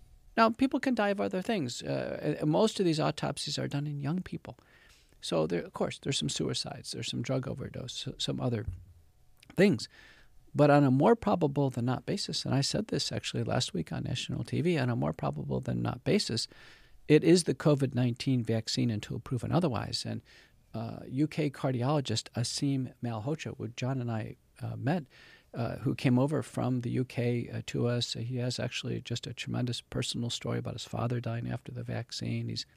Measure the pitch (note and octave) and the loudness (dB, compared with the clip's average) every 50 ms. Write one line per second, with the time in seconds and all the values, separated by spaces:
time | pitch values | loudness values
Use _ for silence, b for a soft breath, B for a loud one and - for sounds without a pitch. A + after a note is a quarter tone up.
0 | - - - - - - - A#3 A3+ A3+ A#3 - C4+ C4+ - C4 - C4+ B3 A3 | -20 -20 -20 -20 -20 -2 2 4 4 4 4 2 2 2 2 2 0 0 2 2
1 | G#3 G3+ G3+ G3+ G3+ G3 G3 F#3 F#3 - A#3 G3 C#3 A#2+ B2 - - D3 C#3 C3 | 2 2 2 0 0 -2 -2 -2 -2 0 0 0 0 -2 -4 -6 -4 -2 -2 -2
2 | B2+ - C3+ - - D3+ D3+ - D#3 D3+ D#3 F3+ G#3+ A3 - - G3 E3+ D#3 D#3 | -2 -4 -4 -4 -2 -2 -2 0 2 2 4 4 4 4 2 2 2 2 2 2
3 | D3 D3+ D3+ - - C#3 C#3 - - D3+ C#3 C#3 C3 C3 C#3+ C#3+ D3 D3+ D3 C#3+ | 2 0 0 -2 -2 -4 -4 -4 -4 -4 -4 -2 -2 -2 -2 -2 -2 -4 -4 -4
4 | C#3+ C#3 E3 F#3 F3+ - - D3+ - - A#2+ b b b b b b b b b | -4 -2 -2 -4 -4 -6 -10 -12 -12 -14 -16 b b b b b b b b b
5 | b b b b - - E3+ E3 D#3 D#3 E3+ E3+ - F#3+ - - G#3 - - - | b b b b -6 -2 0 0 2 2 0 -2 -4 -4 -4 -4 -4 -4 -4 -4
6 | - D3 C3+ - D3+ C#3+ - - D#3 C3 B2+ - - - - - - - - - | -4 -4 -2 -2 -2 -2 -2 -2 -2 -2 -2 -4 -4 -6 -10 -10 -10 -10 -8 -8
7 | A#2+ - C3 B2+ A#2+ C3+ C3 C3+ B2+ - A#2+ C3 B2+ - - - C3 C3 - - | -6 -4 -4 -4 -2 -2 -2 -2 -4 -4 -6 -8 -8 -10 -8 -8 -10 -8 -8 -8
8 | - C3+ - - - - C3+ B2+ C3 B2+ A#2 G#2+ - - - - - - - - | -8 -8 -8 -6 -4 -4 -2 -2 -2 0 0 -2 -2 -6 -8 -10 -12 -18 -20 -20
9 | - - _ _ - - - - - - - - F#3+ G#3 D3 - - b b b | -20 -20 _ _ -20 -20 -20 -20 -20 -2 4 6 6 6 6 2 -2 b b b
10 | b b b b b b b - - - - C3+ D3 D3 C#3+ D3 C#3+ C3+ B2+ C3+ | b b b b b b b -20 -16 -2 4 6 8 8 10 10 8 8 8 8
11 | D3+ G#3+ A#3 - - G#3 G3+ F3+ E3 C#3+ C#3 C#3+ C#3+ C3 - A#2+ A#2 B2+ B2+ - | 8 6 6 6 4 2 2 4 2 2 2 2 0 2 0 0 0 0 0 -2
12 | - - E3+ G3+ - - D3 - - - B2 C3+ C#3 - - - G#3+ - - D3+ | -2 -2 -4 -2 -4 -4 -4 -4 -2 0 2 2 2 2 0 -2 -2 -2 -2 -2
13 | - - - - - - - A#2+ A#2 A2 A2+ B2 - - - F3+ - - - B2+ | -2 -2 -4 -4 -4 -4 -2 -2 0 0 0 0 0 0 -2 -4 -4 -4 -4 -4
14 | A#2 A#2 B2 - - - - - B2 - A#2 A#2+ C#3+ F3+ E3+ C#3+ B2+ B2 A#2 B2 | -4 -4 -4 -4 -4 -4 -4 -4 -4 -2 -2 0 2 2 2 2 2 0 0 0
15 | C#3 D3+ D#3 - D3+ C#3 C#3+ D3 C#3 C#3+ C3+ B2+ B2+ B2+ B2 A#2+ A#2 A#2 A#2+ A#2+ | 0 -2 -2 -2 -4 -4 -4 -4 -4 -4 -4 -4 -2 -2 -2 -2 -2 -2 -4 -2
16 | - - E3 G#3 - - A2+ A2+ - B B B B B B B B B B B | 0 2 2 2 2 0 -4 -4 -4 B B B B B B B B B B B
17 | - - D3 D3+ - E3 E3+ F#3 E3 - C3+ - - E3 D3 C3+ C#3 B2 - B2 | 4 6 6 8 8 8 6 6 6 2 0 2 4 4 4 4 2 2 2 2
18 | B2+ A#2+ A#2 - - C#3 C3 B2 A2 - A2+ A2 - - - - B2+ A#2+ A2 G#2 | 2 2 0 0 0 2 2 2 2 2 0 0 0 -2 0 0 0 0 0 -2
19 | - - B2 A#2 - - C3+ A#2+ - - - D#3 F3+ D3 A#2 G#2 A2 - A2+ - | -4 -6 -8 -8 -4 -4 -4 -4 -2 0 2 2 2 2 0 -2 -4 -4 -6 -6
20 | - A#2 A2 A2 b b b b b b b _ _ _ - A2+ A#2 A2 A2 - | -4 -6 -6 -8 b b b b b b b _ _ _ -8 -8 -6 -6 -8 -10
21 | - - B2+ C3 D3+ D3+ - - D3+ C#3+ - - - C3+ B2+ A#2 A#2+ C3+ D#3 D3 | -10 -4 0 0 0 0 0 0 -2 -2 -2 -2 0 0 0 2 2 2 2 2
22 | C3+ - G#2+ G#2+ - - - A#2 A#2+ - - - D3 C#3 C#3 C3 B2+ - - _ | 0 0 -2 -4 -4 -4 -4 -2 -2 -2 -2 -2 0 0 0 0 -2 -4 -6 _
23 | - A#2+ A2+ G#2+ G2+ C#3 D#3+ - - A2+ - - A2 A2 A2+ - B2+ B2+ C3+ C3 | -6 -4 -4 -4 -4 -4 -4 -4 -6 -8 -8 -6 -8 -8 -6 -4 -2 -2 -2 -2
24 | A#2+ A#2 A2+ A2 A2 A2+ - - _ _ _ - A#2+ A2+ A2 A2 A2 C3 E3+ F3+ | -2 -2 -2 -4 -4 -6 -10 -14 _ _ _ -10 -8 -8 -6 -2 0 0 0 0
25 | C3 B B B B B B B B B - - A#2 - - - A2 C3+ B2+ - | -2 B B B B B B B B B -6 -4 -4 -4 -4 -2 -2 -2 0 2
26 | - C#3 B2 B2 C3+ D3 D3+ A#2+ A#2+ - - - A#2+ B2 B2+ B2 B2 A#2+ A#2+ B2+ | 4 6 6 6 6 4 2 -2 -2 -4 -4 -2 0 0 0 0 -2 0 0 -2
27 | B2+ - - - A#2+ A#2+ A#2+ A#2+ A#2 - - A#2 A#2 - - C#3 A#2+ A#2+ B2 A#2+ | -2 -2 -2 0 0 2 0 0 -2 -4 -6 -8 -6 -4 -2 0 2 2 2 0
28 | A#2 - - A#2+ A#2 A#2+ C3 A#2+ B2 B2+ A#2 - A#2+ A#2+ - - - B2 A#2 A2+ | -2 -4 -4 -6 -6 -4 -4 -2 -2 -2 -2 -2 -4 -4 -4 -6 -4 -4 -4 -4
29 | - - A#2+ - - - A2+ - - B2+ A#2 A#2+ B2+ A#2+ A#2 - - _ - B2+ | -4 -6 -6 -6 -6 -8 -8 -8 -6 -4 -2 0 0 -2 -2 -4 -8 _ -4 -4
30 | B2 - - B2+ A#2+ A#2 - - - B2 A#2+ A#2+ A#2+ - - A2+ - - - A2+ | -4 -2 -2 -4 -4 -4 -4 -4 -4 -2 -2 -2 -2 -4 -6 -8 -8 -6 -4 -2
31 | A#2 A#2+ B2 A#2+ A#2+ A2+ A2+ A#2 A#2+ B2 B2 A#2+ - - B2+ B2 A#2+ A#2+ A#2+ A2 | 0 0 0 -2 -2 -2 -4 -4 -4 -4 -6 -6 -8 -8 -10 -8 -6 -4 -4 -6
32 | A2+ - - - A#2 A#2 A#2 A#2 A#2 A#2 A2+ A2+ b b b | -6 -6 -8 -6 -4 -2 -2 -2 -2 -4 -6 -6 b b b